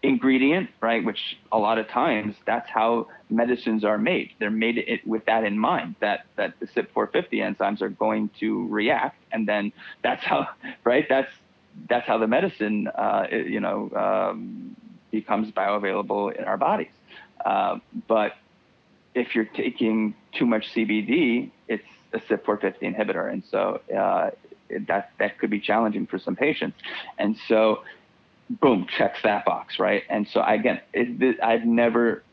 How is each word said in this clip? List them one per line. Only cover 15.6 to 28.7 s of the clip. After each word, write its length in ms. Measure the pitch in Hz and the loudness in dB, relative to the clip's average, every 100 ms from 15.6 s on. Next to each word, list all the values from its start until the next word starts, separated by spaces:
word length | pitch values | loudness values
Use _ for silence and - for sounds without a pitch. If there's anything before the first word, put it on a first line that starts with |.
| 98 104 101 95 101 101 101 - | 0 0 0 -2 -2 -2 -2 -4
in 80 | 101 | -4
our 120 | 101 | 0
bodies. 340 | 143 208 - _ _ - - _ - | 0 0 -4 _ _ -20 -20 _ -2
Uh, 340 | 101 98 92 _ - - | 0 0 -4 _ -12 0
but 260 | 113 107 - _ _ _ _ _ _ _ | 0 0 -4 _ _ _ _ _ _ _
if 220 | 127 120 120 | -4 -2 0
you're 100 | 110 | -2
taking 680 | - - 120 117 110 107 107 _ | -2 -4 0 0 2 0 -4 _
too 120 | - 123 | 0 2
much 280 | 113 - | 2 0
C 100 | - 110 | -2 0
B 160 | 107 | 0
D, 500 | 104 143 143 117 131 _ - | 2 2 2 2 -2 _ -6
it's 160 | 107 - - _ | -6 -6 -20 _
a 80 | 113 - | -8 -2
cip 180 | 104 - | -2 0
four 120 | 104 | 0
fifty 320 | 98 - - | 0 -2 -6
inhibitor. 420 | 95 104 92 98 | -2 -2 -2 -2
And 120 | 101 - | -6 -4
so, 300 | 101 98 - - 98 | -2 -2 -2 -4 0
uh, 360 | 98 92 87 - - - _ - 104 | 2 2 0 -4 -18 -20 _ -8 -2
that, 240 | 98 101 - | -4 -4 -4
that 200 | 104 - | -4 0
could 100 | - | -2
be 100 | 101 | -2
challenging 480 | - 107 113 104 - | 0 2 2 0 -4
for 120 | 95 | -4
some 160 | - - | -4 0
patients. 420 | 147 156 - - - - - - | 0 0 -6 -8 -14 -12 -14 -4
And 200 | 104 107 - | -2 -2 2
so, 360 | 110 110 107 - - _ _ _ _ _ | 4 4 2 -4 -20 _ _ _ _ _
boom, 380 | 240 147 | 2 4